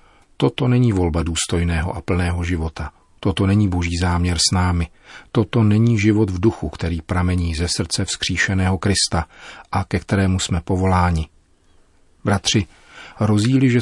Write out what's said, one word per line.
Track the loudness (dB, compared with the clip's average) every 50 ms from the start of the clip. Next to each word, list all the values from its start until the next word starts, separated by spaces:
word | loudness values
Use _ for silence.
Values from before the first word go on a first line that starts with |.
| _ _ _ _ _ _ _ _
Toto | -2 -2 0 0 0 2
není | 2 4 4 2
volba | 2 2 0 0 0 0 -2
důstojného | -2 -2 -4 -4 -2 -2 -2 0 0 0 -2 -2 -4 -6
a | -8
plného | -4 -2 -2 0 0 0 -2 -2 -4
života. | -4 -4 -4 -4 -6 -6 -8 -10 -12 -12 _ _ _ _ _
Toto | -4 -4 -2 0 2 2
není | 4 4 2 2
boží | 0 -2 -2 -2 -2 -2
záměr | 0 0 0 0 0 0 0 0
s | 0 0
námi. | 2 2 2 2 0 0 -2 -4 -6 _ _ -20 -20 -20 -20 -4
Toto | _ -2 -2 0 2 2 4
není | 4 4 4 4 2 2 2
život | 4 2 4 4 2 0
v | 0 0
duchu, | 0 0 0 0 -6 -10
který | -6 -6 -4 -4 -4 -4
pramení | -4 -4 -2 0 0 0 0 0 0 -2 -2
ze | -2 -2 -4
srdce | -2 -4 -4 -4 -4 -4 -4
vzkříšeného | -4 -6 -6 -4 -4 -2 -2 -2 0 0 0 2 0 0 0
Krista | 0 0 0 0 0 -2 -2 -4 -4 -4 -10 -18 -20 -20 -20 -20 -14 -6
a | -4 -4 -4
ke | -2 -4 -4
kterému | -2 0 0 2 2 2 2 0
jsme | 0 -2 -2 -4
povoláni. | -2 -2 -2 0 2 2 2 2 2 2 0 -2 -4 -6 _ _ _ _ _ _ _ _ _ -20 _ _ _ _ _ _ _ _ _
Bratři, | -2 -2 0 0 0 0 -2 -2 -2 -8 -20 -20 -20 -20 -20 -20 -20 -6
hrozí-li, | -2 0 2 2 2 2 2 2 2 4 4
že | 2 2